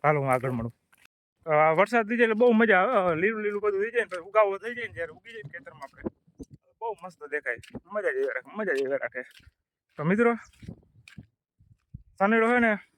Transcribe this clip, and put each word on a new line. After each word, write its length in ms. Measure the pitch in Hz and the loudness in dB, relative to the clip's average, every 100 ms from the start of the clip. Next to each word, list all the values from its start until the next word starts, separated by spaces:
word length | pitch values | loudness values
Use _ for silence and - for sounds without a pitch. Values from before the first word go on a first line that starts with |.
| 147 | 2
હાલો, 140 | 151 | 0
હું 120 | 135 | 2
આગળ 200 | 127 131 | 0 0
મળું. 240 | 123 117 - _ _ _ _ _ _ 170 | -4 -6 -10 _ _ _ _ _ _ 0
અ, 280 | 151 156 | 4 4
વરસાદ 360 | 160 208 233 208 | 4 2 2 0
થઈ 80 | 233 | 0
જાય 60 | |
એટલે 120 | 226 220 | 2 4
બહુ 160 | 247 | 4
મજા 300 | 220 226 190 | 6 6 6
આવે. 300 | 185 185 180 | 4 2 0
અ, 40 | 156 | 0
લીલું 260 | 190 220 | 0 -2
લીલું 200 | 208 208 | -4 -2
બધું 220 | 208 196 | -2 -2
થઈ 80 | 220 | -2
જાય 120 | 233 | -4
ને, 40 | 202 | -4
પછી 120 | 180 | -8
ઉગાવો 380 | 170 214 208 196 | -2 2 2 0
થઈ 180 | 208 240 | -8 -10
જાય 120 | 226 | -12
ને, 60 | |
જ્યારે 180 | 165 165 | -10 -12
ઉગી 220 | 160 226 | -12 -20
જાય 80 | 226 175 | -18 -16
ને 40 | |
ખેતરમાં 340 | 175 175 160 | -18 -20 -20
આપણે, 180 | 139 139 139 _ _ _ - - _ _ | -20 _ -12 _ _ _ -20 -20 _ _
બહુ 160 | 226 202 | -10 -10
મસ્ત 200 | 185 165 | -14 _
દેખાય. 320 | 147 147 135 117 - 127 _ | -10 -8 -6 -10 -12 -20 _
મજા 260 | 208 180 | -6 -4
જ 40 | 131 | -2
એવી 120 | 135 | -4
રાખે, 240 | 127 - 190 | -6 -10 -8
મજા 180 | 202 | -4
જ 80 | 139 | -2
એવી 160 | 135 135 | -2 -4
રાખે. 240 | 120 127 127 - - _ _ _ _ - | -6 -10 -14 -20 -20 _ _ _ _ -6
તો 60 | |
મિત્રો, 320 | 156 208 233 233 - _ - - _ _ - - - _ _ _ _ _ _ - _ _ | -2 2 2 0 -8 _ -18 -18 _ _ -20 -20 -20 _ _ _ _ _ _ -20 _ _
સનેડો 280 | 196 226 226 | 2 4 4
છે 120 | 247 | 2
ને 180 | 233 208 _ | 2 0 _